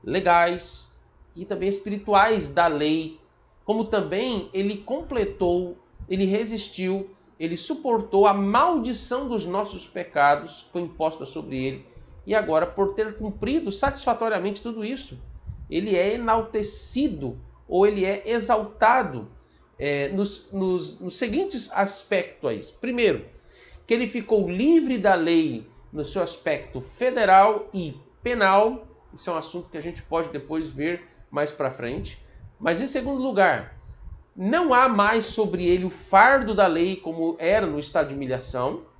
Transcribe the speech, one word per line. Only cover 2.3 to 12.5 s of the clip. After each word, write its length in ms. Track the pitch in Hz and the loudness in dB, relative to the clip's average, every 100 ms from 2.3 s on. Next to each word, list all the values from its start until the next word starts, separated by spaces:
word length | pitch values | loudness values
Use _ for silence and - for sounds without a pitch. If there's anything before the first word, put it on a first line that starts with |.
| 220 151 | 2 0
da 160 | 139 170 | 2 2
lei, 540 | 147 151 160 160 - _ _ _ _ | 2 0 0 -2 -12 _ _ _ _
como 220 | - 226 220 | -4 -2 0
também 640 | 214 156 180 254 220 - | 0 0 -2 -2 -4 -4
ele 260 | 190 202 202 | -4 -2 -4
completou, 1000 | - 269 330 240 202 - 180 175 180 - _ _ - | -6 -8 -4 -2 -2 0 0 0 -4 -10 _ _ -6
ele 160 | 190 190 | -2 0
resistiu, 880 | 202 226 220 - - 185 196 196 - _ _ | 0 -2 -6 -8 -6 -4 -4 -6 -16 _ _
ele 160 | 165 165 | -6 -6
suportou 680 | - 302 269 226 - 196 208 | -6 -6 -2 -2 0 4 6
a 80 | |
maldição 960 | 196 196 226 330 330 233 233 - 247 277 | 4 2 2 4 2 -2 -4 -4 -4 -4
dos 160 | 233 170 | -4 -4
nossos 400 | 185 202 185 - | -4 -4 -8 -12
pecados 800 | 180 175 151 143 147 165 - | -10 -6 2 4 4 0 -18
que 80 | - | -12
foi 100 | 180 | -8
imposta 440 | 170 - 160 160 139 | -8 -4 -4 -4 -10
sobre 380 | 160 151 131 | -10 -8 -6
ele. 220 | 131 135 - - - - - | -4 -6 -16 -20 -20 -20 -2
E 80 | |
agora, 320 | 214 180 | 0 2